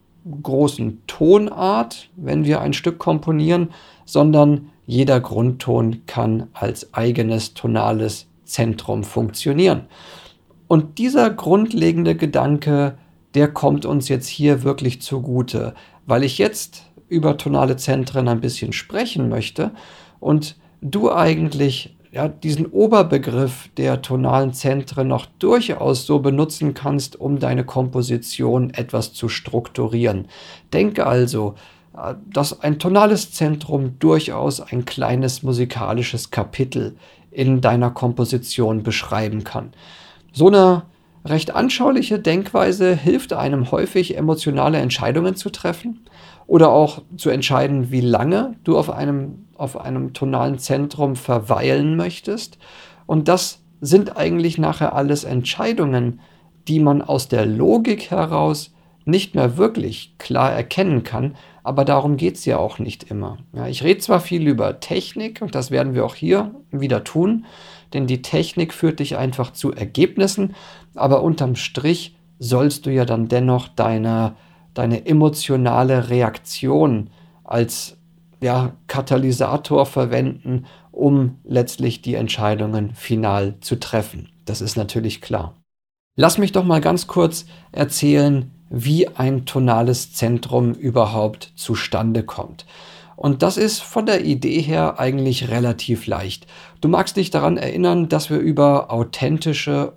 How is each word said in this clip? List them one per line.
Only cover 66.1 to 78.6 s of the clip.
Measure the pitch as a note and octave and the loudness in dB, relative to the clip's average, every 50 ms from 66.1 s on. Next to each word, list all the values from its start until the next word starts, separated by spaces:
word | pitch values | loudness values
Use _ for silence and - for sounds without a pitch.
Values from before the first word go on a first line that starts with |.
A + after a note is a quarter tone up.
| - | -4
hier | - D3+ E3 F#3 G3+ G#3+ G#3 A#3 C#4+ - _ | -4 0 2 2 2 0 -2 -10 -16 -14 _
wieder | - C3+ C#3 B2+ A#2+ - - | -6 -4 -2 -2 -2 -2 -2
tun, | - - D#3 F3 G#3 A#3 A3 - - - - - - - - - _ - | -2 -2 0 0 2 0 -2 -4 -10 -18 -20 -20 -20 -20 -20 -14 _ -4
denn | C#3 C3 | -2 -2
die | B2 B2+ B2+ | -2 -2 -4
Technik | C3 - - D#3 - - - F3 E3 E3 - | -4 -2 -2 -2 -2 -2 -2 -4 -4 -4 -2
führt | - E3+ D#3+ D#3 - | 0 0 0 0 -2
dich | C#3+ C#3+ - | -4 -6 -4
einfach | - C3 C3 B2+ - B2 - | -4 -4 -4 -2 -4 -6 -6
zu | - - - C#3+ | -6 -6 -4 -4
Ergebnissen, | - - G#2 - - C3 E3+ F#3 - F#3+ F#3+ F#3+ G3 G#3 G3 G3 - - - - - - - - - | -4 -6 -8 -4 0 2 2 2 2 0 0 0 0 -2 -4 -4 -6 -10 -20 -20 -20 -20 -20 -16 -4
aber | - - C3 C#3 - | -2 2 4 4 4
unterm | - E3 D#3+ - C#3 B2+ A#2+ | 4 2 0 0 0 -2 -2
Strich | - - - - B2+ C3+ D#3+ E3+ - - - - _ _ _ _ - | -4 -6 -8 -6 -2 0 0 0 -2 -4 -10 -18 _ _ _ _ -10
sollst | B2 A#2 B2+ B2+ C#3+ D3 C#3+ - - | -2 0 2 2 2 2 0 -2 -2
du | C3+ | 0
ja | C3 C3 B2 | 0 2 2
dann | A#2+ A#2 A2+ A2+ A2+ | 2 0 0 0 2
dennoch | B2+ B2 B2+ B2+ B2+ B2 - - | 2 2 4 4 2 2 0 -2
deine, | - - A2 A2+ A2+ A2 A2 A2+ A2+ A2+ A2+ G#2+ - - _ _ _ _ _ _ - | -2 0 0 2 0 0 0 0 2 0 0 -2 -4 -8 _ _ _ _ _ _ -6
deine | B2 B2 A#2 A#2+ A2 - | -2 0 0 0 -2 0
emotionale | F3 D#3 D3+ D3+ D3+ D3 - - - C3+ C3 B2+ A#2+ A#2+ A#2+ B2+ C3 C3 A#2+ A#2 A#2+ | 2 4 4 4 4 2 -2 -2 -2 0 2 2 4 4 4 4 4 2 2 0 0
Reaktion | B2 B2 A#2+ A2 - - - - - - C#3 C3 C#3 D3+ D#3 C#3+ A#2 G#2 G#2 - - _ - _ _ _ _ | 0 2 2 0 -2 -6 -12 -14 -10 -4 -2 0 2 4 4 2 2 0 -4 -8 -14 _ -20 _ _ _ _
als, | - - A#2+ A#2 A#2 - - - - - _ _ _ _ _ _ _ _ _ | -4 -2 -2 -2 -2 -4 -8 -12 -12 -16 _ _ _ _ _ _ _ _ _
ja, | B2+ A#2+ B2 B2+ | -2 0 0 0